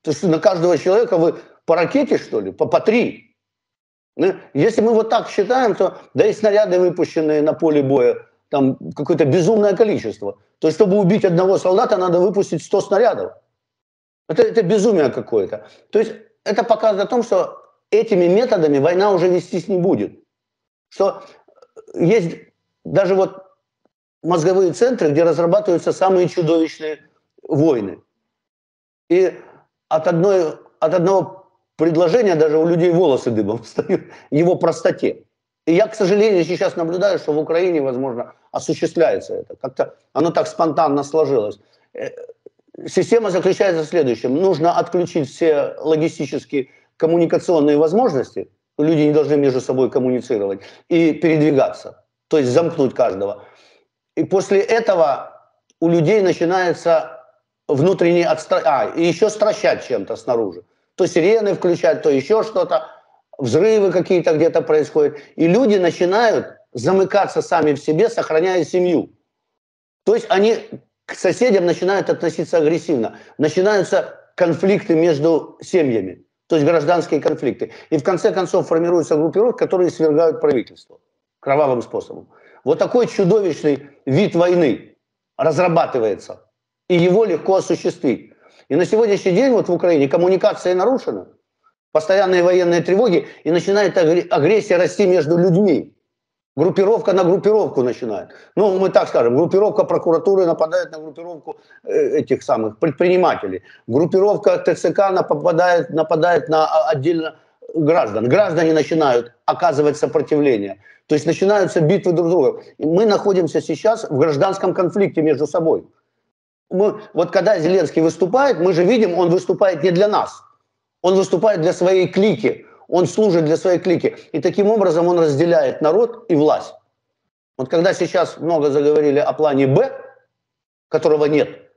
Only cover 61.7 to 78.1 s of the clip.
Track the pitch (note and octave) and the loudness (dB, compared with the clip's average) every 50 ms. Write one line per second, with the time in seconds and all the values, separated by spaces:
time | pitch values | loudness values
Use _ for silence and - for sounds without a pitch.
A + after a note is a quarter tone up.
61.7 | E3+ E3 - E3 D3+ B2+ - D#3 C#3 C3+ C3 - G#3+ A3 G#3+ A3 - F#3+ E3+ E3+ | -2 2 2 0 0 2 0 0 0 0 0 0 0 0 0 -2 -2 -4 -2 -2
62.7 | F3 D#3 - - - - _ _ _ _ _ _ - - C#3 A#2 G#2+ D#3 F#3+ A3 | -2 -4 -4 -8 -20 -20 _ _ _ _ _ _ -12 -8 -6 -2 0 2 2 2
63.7 | A3 G#3+ G3 F#3+ E3 F#3 E3 - G3 F3 D#3+ F3 D#3+ D3+ E3 D#3+ - E3 D#3+ - | 2 2 2 2 0 -2 0 0 0 0 2 0 2 2 2 2 0 0 0 2
64.7 | D#3 D#3 D3 D3 - D#3 D3+ C3+ - - - - _ - E3 E3 F3 A#3 C4+ G#3+ | 0 0 0 0 -2 -2 -2 -2 -4 -8 -20 -18 _ -2 0 2 4 2 2 2
65.7 | G#3 F#3+ F3+ E3 D#3 - F3+ F3 F#3+ G#3+ A#3+ A3 F#3 B2+ - - - _ _ _ | 2 2 2 0 0 0 -2 0 2 2 2 2 0 0 -4 -6 -16 _ _ _
66.7 | _ - A2 D#3+ F#3+ F#3+ F#3+ F#3 - G3+ F#3 - - E3 D3+ - F3+ E3 D3+ D3+ | _ -4 -2 0 2 2 2 2 2 0 0 0 -2 -6 -4 -2 -2 0 2 0
67.7 | C#3+ C#3 - - D#3 D#3+ - A3 A3+ - D#3 - D#3 D#3+ E3+ F#3+ F#3 F3+ D3+ - | 0 -2 -2 -2 0 0 0 0 0 -4 -6 -2 0 0 0 0 0 -2 -2 -2
68.7 | - F#3 F3+ F3+ E3+ B2+ F#2+ - _ _ _ _ _ _ _ _ _ _ _ _ | -2 -2 0 0 0 -2 -2 -6 _ _ _ _ _ _ _ _ _ _ _ _
69.7 | _ _ _ _ _ _ _ F#3+ A3 A#3 - - F3+ F#3+ G3+ A3+ A3 - - - | _ _ _ _ _ _ _ 0 0 0 0 0 0 2 2 2 2 0 -4 -14
70.7 | - - _ _ _ _ _ - - - - F#3 D#3+ - A#3+ B3 G3+ F#3+ F3 F3 | -20 -20 _ _ _ _ _ -18 -12 -2 -2 -2 0 2 2 2 2 2 2 0
71.7 | D#3 - F#3 F3+ G3 F#3+ E3 - - - G3 E3 - - D#3+ - - E3+ D3+ D3+ | -2 0 -2 -2 -2 -2 -2 -2 -4 -2 -4 -6 -4 -6 -6 -2 0 0 2 2
72.7 | E3+ E3 - - D#3 B2 A2 G2+ - - - - - - C#3 D#3+ D#3 F#3 F#3 G#3 | 0 -2 -2 -4 -2 -2 -2 -6 -8 -14 -20 -20 -4 -2 -2 0 0 0 0 2
73.7 | G#3+ G3 E3+ - G3 F3+ C#3+ - - - _ _ _ - F#3 E3+ E3 E3+ G3 G3 | 0 0 0 0 -2 -2 -2 -4 -14 -20 _ _ _ -2 0 0 0 0 0 0
74.7 | G3+ E3+ - - E3+ D#3+ E3+ F3 D#3 C3+ D3 E3 D#3+ C#3 - - - _ B2 - | 0 0 0 0 0 2 2 2 0 2 0 0 0 0 -2 -8 -20 _ -10 -2
75.7 | - F3+ D#3 C3 A#2 G#2+ F#2 F#2 F2 - _ _ _ _ _ _ E3+ D#3+ C#3+ D#3 | 0 0 0 2 0 -2 -4 -6 -12 -16 _ _ _ _ _ _ 0 2 2 2
76.7 | E3+ D#3+ C#3+ D#3 F3+ E3+ D#3 - E3 C#3+ B2+ - D3+ - D3+ B2+ G#2+ - A2+ - | 2 2 2 2 0 0 0 -2 -4 -2 0 -2 -4 -2 -4 -6 -4 -4 -10 -12
77.7 | - - - _ D#3+ D3 C3+ G3 | -12 -20 -6 _ -4 -2 0 -2